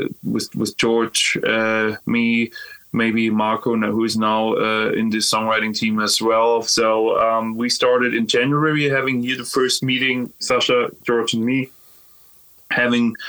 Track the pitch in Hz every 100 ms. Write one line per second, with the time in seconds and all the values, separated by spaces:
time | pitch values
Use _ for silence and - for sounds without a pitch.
0 | - - 120 113 - - 107 - 117 117
1 | 113 - - - 117 110 110 110 110 104
2 | - 117 117 117 117 - - - - 113
3 | 113 110 110 107 107 113 127 113 107 107
4 | 113 110 107 110 110 113 110 110 110 110
5 | 110 107 107 110 110 110 110 107 113 107
6 | 107 - 110 110 117 117 110 - 113 110
7 | 110 104 113 113 113 110 120 - 127 123
8 | 123 113 113 120 131 147 156 151 143 135
9 | 131 127 123 131 120 135 127 - 131 127
10 | 131 127 120 - - 127 120 123 113 -
11 | - 117 113 117 113 135 131 - - -
12 | - - - - - - - - 123 120
13 | 117 110